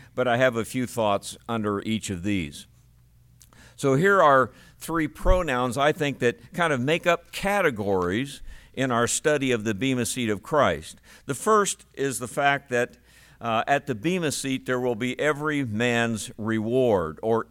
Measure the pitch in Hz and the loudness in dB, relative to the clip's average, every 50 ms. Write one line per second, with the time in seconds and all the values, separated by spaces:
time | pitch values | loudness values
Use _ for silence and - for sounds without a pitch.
0 | - - _ 127 127 127 117 120 131 127 113 117 104 - - 131 123 110 - 120 | -20 -12 _ -2 0 0 2 4 4 2 2 0 -4 -4 -4 -4 -6 -4 -2 0
1 | 110 104 101 101 - - - - - - 117 117 104 104 104 101 - 107 113 107 | 2 2 2 0 -2 -6 -12 -14 -10 -6 -6 -4 -2 -2 -2 -2 -2 -4 -4 -4
2 | - - 98 87 85 104 101 95 80 71 71 - - - _ _ _ _ _ _ | -4 -6 -8 -6 -4 -2 -2 -2 -2 -4 -8 -14 -18 -20 _ _ _ _ _ _
3 | _ _ _ _ _ _ _ _ - - - - - - - - - 139 131 139 | _ _ _ _ _ _ _ _ -20 -20 -20 -20 -20 -20 -12 -2 0 2 2 4
4 | 180 196 202 190 165 147 135 131 123 104 - - - - - - - - 160 165 | 4 4 4 6 6 6 6 6 4 2 -2 -10 -20 -20 -20 -16 -10 -6 -4 -2
5 | 156 143 - - - 180 180 185 180 151 127 123 127 127 110 139 139 151 160 175 | -2 -4 -6 -2 2 4 4 4 2 0 0 0 0 -2 0 0 2 2 2 0
6 | 151 143 127 - 123 120 117 - - - - - 170 160 143 123 123 143 165 175 | -2 -4 -2 0 0 0 0 -2 -8 -12 -4 -2 0 0 0 0 0 0 0 2
7 | - 175 170 - - - - - - 196 202 208 185 156 120 104 101 101 98 92 | 2 2 0 0 0 -8 -12 -6 -2 -2 0 2 2 0 0 0 -2 0 0 2
8 | 90 87 92 113 135 143 - - - - - - - - - - 131 131 120 117 | 2 0 0 -2 -4 -6 -8 -14 -14 -16 -16 -18 -20 -14 -6 -4 -2 0 2 0
9 | 120 113 - - - 156 151 143 135 131 123 113 104 113 104 95 127 135 131 123 | 0 0 0 0 0 0 0 2 2 0 0 0 0 -2 -2 -2 -2 -2 0 0
10 | 117 - - 127 120 110 107 95 - - 156 147 127 98 85 73 78 - - - | -2 -4 -4 -4 -2 -2 -2 -4 -4 0 2 4 4 4 2 0 -6 -12 -18 -20
11 | _ - - - - - 139 - - 214 220 208 202 175 - - - _ _ - | _ -20 -20 -18 -10 -8 -8 -4 0 4 4 4 4 2 -2 -6 -12 _ _ -6
12 | 135 139 123 107 123 113 - 151 143 143 139 135 - - 123 120 123 123 - - | -4 -4 -4 -4 -8 -6 -4 0 2 2 2 2 -2 -2 0 0 0 -2 -4 -12
13 | _ _ _ - - - - _ 113 117 113 113 - - 139 143 - - 131 104 | _ _ _ -20 -20 -20 -20 _ -6 -2 -2 0 2 2 0 0 0 -4 -8 -4
14 | 107 165 185 185 165 143 123 - - 135 131 127 - - 127 123 127 123 120 104 | -2 -2 -2 -2 -2 -4 -4 -4 -4 -6 -6 -6 -4 -4 -2 -2 0 -2 -2 -2
15 | 127 123 127 - 139 151 151 139 151 156 147 143 135 117 104 107 120 123 120 117 | -2 -4 -4 -2 0 0 0 0 -2 -4 -2 -2 -4 -4 -2 0 0 2 2 2
16 | 117 117 117 104 - - - - 104 110 113 113 107 113 120 131 127 120 104 92 | 0 0 -2 -4 -6 -10 -12 -8 -4 -2 -2 -2 0 0 0 2 4 4 4 2
17 | 85 78 78 - - 110 113 113 - - | 2 -2 -6 -6 -2 0 0 0 -2 -4